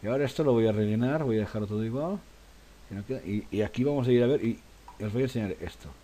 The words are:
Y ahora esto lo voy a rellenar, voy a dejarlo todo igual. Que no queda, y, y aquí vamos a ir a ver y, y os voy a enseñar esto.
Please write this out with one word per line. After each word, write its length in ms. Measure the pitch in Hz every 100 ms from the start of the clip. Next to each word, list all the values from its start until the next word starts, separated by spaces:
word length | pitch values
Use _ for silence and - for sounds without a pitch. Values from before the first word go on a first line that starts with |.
Y 40 | 104
ahora 200 | 131 143
esto 180 | -
lo 80 | 147
voy 140 | 117 113
a 60 |
rellenar, 520 | 107 107 110 123 151
voy 140 | 139 110
a 20 |
dejarlo 260 | 104 110 104
todo 160 | 107
igual. 360 | 113 123 160 196 - - - - - - -
Que 40 |
no 120 | 101 104
queda, 160 | 131
y, 220 | 82 104 -
y 120 | 101
aquí 200 | 107 -
vamos 240 | 135 143 123
a 60 |
ir 100 | 120
a 40 | 120
ver 180 | 143
y, 160 | 113 113 - - - -
y 40 |
os 100 | 107
voy 100 | 113
a 20 |
enseñar 320 | 131 123 104 -
esto. 280 | 90 - 76 67